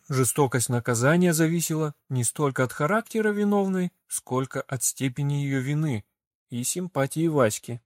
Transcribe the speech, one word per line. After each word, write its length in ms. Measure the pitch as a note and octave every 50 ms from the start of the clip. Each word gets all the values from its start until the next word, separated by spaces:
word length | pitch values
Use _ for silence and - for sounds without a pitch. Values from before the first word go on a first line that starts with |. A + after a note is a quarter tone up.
| _
жестокость 600 | - C#3 C3 B2+ - - D3+ C#3+ A#2+ - B2 - -
наказания 640 | A#2+ A#2+ - B2+ A#2+ A2+ B2 C#3+ E3 F3+ F3+ F3 D#3+
зависела 600 | D#3+ E3 D#3 E3+ F3 - - D#3+ D#3 D#3 D3 - _ _
не 160 | - C3+ B2 A#2
столько 400 | - - - D3 C#3 B2+ C3 B2+
от 80 | A#2+
характера 640 | - - D3 D#3 G#3 A3 G#3+ - - A3 G#3+ G#3+ G#3
виновной, 580 | G#3 G#3 G3+ G#3 G3+ G3 F#3+ F#3 F#3 F3+ F3 _ _ _
сколько 540 | - - - _ - B2+ C3 C3+ - - C3+
от 200 | - - C3+ A#2+
степени 640 | - - - - C3 C3 B2 D3 C#3+ C#3+ C#3+ C#3+ C#3+
ее 160 | C#3 C#3 C3
вины 460 | B2+ C#3 D3 D3+ D#3+ D3+ A#2+ G2+ - _ _ _ _ _ _ _ _ -
и 140 | B2+ A#2+ A#2+
симпатии 640 | - - F3+ F#3 F3 - C#3 C3+ C3 - D#3 E3
Васьки. 540 | E3 D3+ C#3+ A#2+ G#2+ - - - - A#2 A#2 _